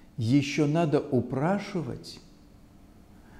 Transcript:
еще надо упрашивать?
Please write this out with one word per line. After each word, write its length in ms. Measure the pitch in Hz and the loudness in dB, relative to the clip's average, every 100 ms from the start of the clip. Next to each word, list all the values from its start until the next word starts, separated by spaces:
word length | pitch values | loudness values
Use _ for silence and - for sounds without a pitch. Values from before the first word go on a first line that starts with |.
| - - | -18 -6
еще 480 | 110 139 - - 147 | 2 2 2 0 2
надо 340 | 165 160 139 | 2 2 2
упрашивать? 1200 | - 123 117 127 156 202 - 180 127 107 - - - - - - - - - - - - - - | 2 0 0 -2 0 -2 -2 -6 -6 -10 -12 -18 -20 -20 -20 -20 -20 -20 -20 -20 -20 -20 -20 -20